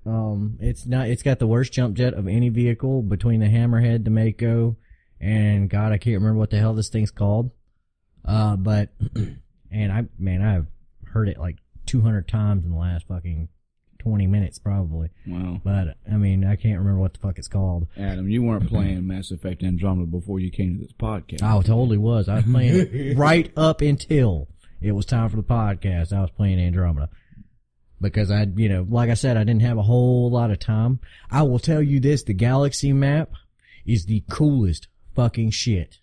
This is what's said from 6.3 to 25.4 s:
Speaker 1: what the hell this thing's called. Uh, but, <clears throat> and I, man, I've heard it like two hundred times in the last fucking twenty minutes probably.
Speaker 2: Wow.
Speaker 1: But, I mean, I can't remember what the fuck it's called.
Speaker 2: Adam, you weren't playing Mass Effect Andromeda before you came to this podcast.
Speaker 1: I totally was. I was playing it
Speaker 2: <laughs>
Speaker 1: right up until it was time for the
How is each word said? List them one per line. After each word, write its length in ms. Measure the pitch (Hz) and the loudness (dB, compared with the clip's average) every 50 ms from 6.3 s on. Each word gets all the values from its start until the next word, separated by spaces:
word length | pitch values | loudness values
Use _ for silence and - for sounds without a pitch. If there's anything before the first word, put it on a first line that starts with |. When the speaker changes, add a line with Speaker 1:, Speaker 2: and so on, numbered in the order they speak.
| 110 110 | 2 2
Speaker 1:
what 100 | 107 - | 0 0
the 80 | - 107 | 2 2
hell 160 | 107 110 110 | 2 2 2
this 160 | 110 104 - | 0 -2 -2
thing's 220 | - 110 107 107 | -2 -2 -2 -2
called. 400 | - - 104 101 104 113 120 127 - _ _ _ _ _ _ _ _ _ _ _ _ _ - | -2 -2 0 0 2 0 -2 -4 -6 _ _ _ _ _ _ _ _ _ _ _ _ _ -4
Uh, 300 | - 104 110 107 107 104 95 | -2 0 2 2 2 0 0
but, 320 | 92 107 107 104 104 - _ - - - - - 107 - | 0 0 2 0 0 -2 _ -8 -8 -6 -4 -6 -6 -6
<clears throat> 400 | - - - _ _ _ _ - | -8 -16 -20 _ _ _ _ -8
and 200 | 95 107 107 98 | -4 -4 -2 0
I, 140 | 95 110 120 - - - | 0 -2 -4 -4 -8 -6
man, 240 | 92 95 92 92 | -4 -2 0 0
I've 260 | 101 110 101 90 78 - - - - _ _ - - - | 2 2 2 0 -2 -4 -8 -18 -20 _ _ -20 -20 -6
heard 180 | - 110 107 101 | -4 -2 -2 -2
it 80 | - - | -4 -4
like 180 | - 90 - - _ _ _ - - | -8 -8 -8 -10 _ _ _ -14 -8
two 160 | - - 127 | -4 0 0
hundred 260 | 107 113 110 101 87 - | 2 2 0 0 -2 -2
times 380 | - 110 107 104 104 95 82 | -2 0 0 2 0 0 0
in 60 | 85 | -2
the 60 | 85 80 | -4 -2
last 300 | 85 90 87 85 - - | -2 -2 -4 -4 -6 -8
fucking 420 | 92 87 85 87 82 78 80 78 _ _ _ _ _ _ _ _ _ _ | -10 -8 -8 -6 -6 -6 -8 -8 _ _ _ _ _ _ _ _ _ _
twenty 260 | - 113 107 101 98 92 | -6 -2 0 0 2 2
minutes 300 | 98 104 98 85 - - | 2 0 0 -2 -6 -8
probably. 500 | - 104 98 98 92 80 78 82 80 82 _ _ - 95 | -6 -4 -2 -2 -2 -2 -4 -4 -6 -6 _ _ -14 -10
Speaker 2:
Wow. 320 | 87 87 92 90 87 92 - | -8 -6 -6 -6 -8 -6 -4
Speaker 1:
But, 340 | 101 101 98 92 80 - - - - | -2 -2 0 -2 -4 -6 -12 -8 -4
I 60 | 101 | 0
mean, 300 | 107 104 101 95 95 98 | 0 2 2 2 2 2
I 100 | 98 104 | 2 0
can't 240 | - - 113 107 87 | 0 0 -2 0 0
remember 220 | 98 101 98 95 | 0 0 0 0
what 120 | 95 92 - | 0 -2 -4
the 60 | - | -4
fuck 180 | - 98 90 - | -6 -6 -6 -6
it's 100 | - - | -10 -6
called. 380 | - 101 95 92 87 85 85 - - - | -4 -2 -2 0 -2 -2 -4 -6 -8 -6
Speaker 2:
Adam, 320 | 98 95 92 92 92 98 | -6 -6 -4 -4 -2 -2
you 120 | 107 117 | 0 0
weren't 280 | 120 117 113 101 90 - | 0 0 0 -2 -2 -2
playing 360 | 110 - 95 95 95 92 90 | 0 0 0 0 -2 -4 -4
Mass 260 | 92 92 95 95 - | -6 -6 -8 -8 -10
Effect 300 | 95 85 - 92 90 - 92 | -12 -8 -8 -8 -8 -4 -4
Andromeda 440 | 92 90 85 92 98 92 92 87 82 | -2 -2 0 0 0 0 -2 -2 -4
before 300 | 82 87 85 - 101 95 | -6 -6 -6 -6 -6 -4
you 100 | 92 90 | -4 -6
came 280 | - - 98 92 87 - | -4 -4 -4 -4 -4 -6
to 60 | - | -8
this 100 | - - | -14 -10
podcast. 500 | _ 117 110 110 95 - - - - 101 | _ -6 -6 -6 -8 -10 -10 -8 -4 0
Speaker 1:
I 100 | 107 110 101 | 2 2 2
totally 360 | 92 110 113 117 127 123 110 104 | 4 4 2 2 2 2 2 2
was. 320 | 104 113 120 110 95 92 | 2 2 2 0 0 0
I 60 | 101 | 0
was 100 | 117 117 | 0 2
playing 300 | 110 123 123 - 123 156 185 180 - - | 2 4 4 4 4 4 4 2 2 -2
it 240 | 135 139 135 127 127 | -6 -4 -2 0 2
Speaker 2:
<laughs> 0 | |
Speaker 1:
right 340 | 143 151 165 170 160 - - - | 4 4 4 4 2 0 0 2
up 240 | 156 160 151 - | 2 2 2 2
until 680 | 147 147 143 143 - - 160 143 127 110 90 78 69 - - - _ - - - | 2 0 0 0 -2 0 2 2 4 2 2 -2 -6 -8 -14 -20 _ -20 -12 -6
it 120 | - 104 104 | -2 -2 0
was 120 | 98 98 | 0 0
time 240 | - 131 117 113 110 | 0 0 0 0 0
for 60 | 101 | -2
the 80 | 110 | -4